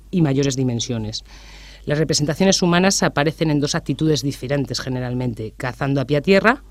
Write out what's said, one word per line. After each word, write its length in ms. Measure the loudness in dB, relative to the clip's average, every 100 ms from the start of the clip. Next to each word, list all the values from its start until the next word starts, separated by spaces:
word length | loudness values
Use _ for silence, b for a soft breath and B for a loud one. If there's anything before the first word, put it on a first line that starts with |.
| -4
y 120 | 0
mayores 340 | 2 2 0 0
dimensiones. 680 | -2 -2 -4 -6 -6 -10 B B B B B B
Las 140 | -4 -2
representaciones 640 | 0 0 0 2 2 4
humanas 400 | 2 4 2 2
aparecen 480 | 0 2 0 0 0
en 100 | 0
dos 140 | 0
actitudes 480 | -2 -4 -2 0 0
diferentes 580 | -2 -6 -4 -2 -2 -6
generalmente, 760 | -4 -4 -4 -2 -4 -4 -10 -8
cazando 440 | -8 -4 -2 0
a 40 |
pie 140 | 0 0
a 20 |
tierra 420 | 4 4 4 0 -4